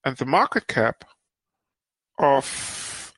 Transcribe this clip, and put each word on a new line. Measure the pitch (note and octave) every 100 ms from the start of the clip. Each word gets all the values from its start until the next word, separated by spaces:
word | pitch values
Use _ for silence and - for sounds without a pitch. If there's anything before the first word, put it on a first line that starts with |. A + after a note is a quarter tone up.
| C3+
and | C3
the | C3
market | E3+ C4 A3+ -
cap | - A2+ - - _ _ _ _ _ _ _ _ _ _ -
of | C#3+ C#3 - - - - - - -